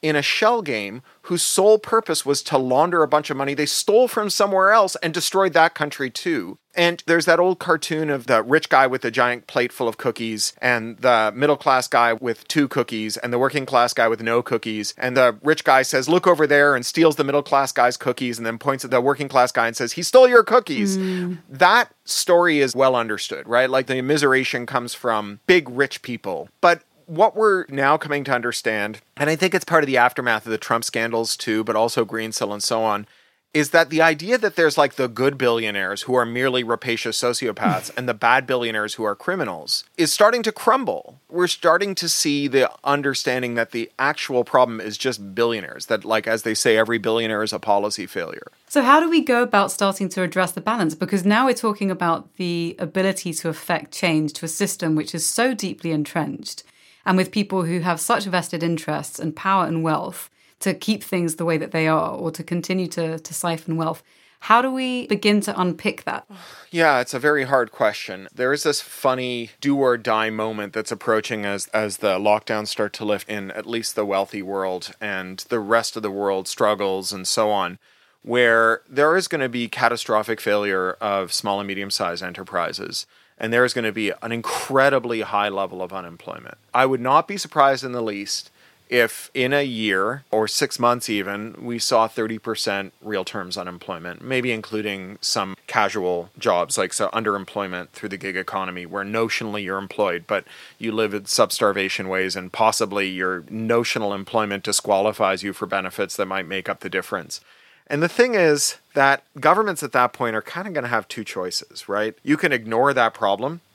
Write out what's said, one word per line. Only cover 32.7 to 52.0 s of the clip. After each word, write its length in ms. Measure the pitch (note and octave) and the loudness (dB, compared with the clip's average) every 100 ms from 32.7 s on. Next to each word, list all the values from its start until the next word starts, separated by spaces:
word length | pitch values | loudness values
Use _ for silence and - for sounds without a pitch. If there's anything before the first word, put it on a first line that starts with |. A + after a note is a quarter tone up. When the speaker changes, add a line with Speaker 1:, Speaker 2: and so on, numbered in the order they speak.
| A2+ | 0
Speaker 1:
on, 200 | A2 G#2 G#2 _ _ _ _ | 0 -2 -6 _ _ _ _
is 180 | D3+ C#3+ | -2 2
that 200 | E3+ D#3+ | 4 4
the 100 | D#3 | 4
idea 380 | E3 D#3 F3 B3 | 4 2 0 0
that 160 | G#3+ | 0
there's, 240 | F3 E3 C#3+ | 2 2 4
like, 160 | C#3 | 2
the 140 | - B2+ | 2 -4
good 280 | A2+ C3+ C#3 | 0 0 2
billionaires 640 | B2+ A#2 A2 G2+ F#2+ G2+ | 0 2 0 -2 -4 -6
who 120 | - | 0
are 100 | B2+ | 0
merely 380 | A#2 A#2+ C3 B2+ | 2 0 0 0
rapacious 580 | A#2 A2+ C3 A#2 A#2+ G#2+ | -2 -4 -2 -4 -4 -2
sociopaths 720 | B2 A#2+ B2 G2+ G2 F#2 - | -2 -2 -4 -2 0 0 -4
Speaker 2:
<laughs> 40 | - | -6
Speaker 1:
and 120 | B2+ | -4
the 60 | |
bad 320 | A2 A#2 C3 B2+ | 0 4 4 2
billionaires 480 | B2+ A#2 A2 G#2 | -2 -2 -4 -4
who 80 | - | -4
are 140 | G#2+ G2 | -4 -4
criminals 680 | - F#3 B2+ E2+ - - - - | -4 -2 -4 -6 -6 -6 -6 -2
is 160 | D#3 | 0
starting 320 | - G#3 A#3+ | 4 4 4
to 80 | A3 | -2
crumble. 680 | - - B3+ A3 F2 - C3 _ | -2 2 2 0 -6 -8 -20 _
We're 200 | E3 F3+ | -2 0
starting 480 | - E3+ F3 G3+ F#3+ | 2 2 2 0 -4
to 120 | E3+ | -2
see 380 | - D#3 C#3+ C#3+ | 0 0 0 2
the 240 | C3 B2+ - | 2 2 0
understanding 720 | C#3 C#3+ C#3+ C3 - B2+ B2 A#2 | -2 0 0 -2 -2 -2 -2 -2
that 160 | A2+ | -4
the 180 | A#2+ A2+ - | -4 -8 -2
actual 460 | C3+ D3+ - B2+ | -2 -2 -2 -2
problem 360 | A#2 C3+ B2 A2+ | 2 4 4 0
is 160 | G#2 G#2 | -8 -4
just 380 | C3 A2 G2 | -2 -4 -8
billionaires, 520 | G2 A#2 A2+ D#2+ A#1+ - | 0 0 0 -6 -12 -2
that, 180 | A2 | -2
like, 240 | F#2+ A2 A2 | 2 0 2
as 140 | A2+ | -2
they 120 | A2+ | -2
say, 220 | G#2+ B2+ A2 | 0 4 6
every 220 | A2 A#2 | 4 2
billionaire 440 | A2+ A2+ A2+ G#2+ | 0 0 0 -2
is 100 | G#2+ | -2
a 60 | G#2+ | -4
policy 480 | - G2+ G#2 G#2+ F2+ | 2 2 2 -4 -8
failure. 400 | G2+ E2 - - _ _ | -8 -8 -10 -18 _ _
Speaker 2:
So 140 | D4 | 0
how 180 | B3+ D4 | 6 6
do 100 | E4 | 6
we 100 | E4 | 2
go 220 | - A#3+ | 2 0
about 300 | A#3+ G3+ G3 | 2 2 0
starting 360 | - G3 G3 F#3+ | 0 -2 -2 -6
to 120 | F#3 | -2
address 300 | F3+ F#3 F3+ | -2 0 -2
the 80 | F#3 | -2
balance? 340 | D#3+ A#3 E3 | -4 0 -2
Because 300 | D#3+ F3+ G3 | -2 -2 0
now 220 | F#3 G#3+ C4 | 2 4 4
we're 80 | |
talking 360 | B3 A3+ G#3 G3 | 2 -2 -2 -4
about 380 | F#3 | -2